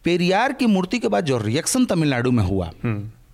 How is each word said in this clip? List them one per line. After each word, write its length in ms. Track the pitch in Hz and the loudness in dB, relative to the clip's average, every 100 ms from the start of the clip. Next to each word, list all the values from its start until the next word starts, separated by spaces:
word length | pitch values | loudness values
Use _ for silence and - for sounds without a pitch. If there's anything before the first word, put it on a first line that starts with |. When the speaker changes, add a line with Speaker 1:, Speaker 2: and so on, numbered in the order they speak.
Speaker 1:
पेरियार 480 | 170 175 175 185 262 | -2 0 2 2 0
की 140 | 269 247 | 0 2
मूर्ति 320 | 190 180 240 | 2 0 -2
के 100 | 226 | -2
बाद 160 | 202 | -2
जो 140 | 165 123 | 0 0
reaction 460 | 104 127 - 254 | 0 -2 -2 0
तमिलनाडु 460 | 247 185 151 127 127 | 0 2 0 0 2
में 140 | 123 | 2
हुआ, 280 | 92 98 85 - | 2 0 -4 -6
Speaker 2:
हम्म। 240 | 120 104 107 - - | -6 -6 -8 -14 -20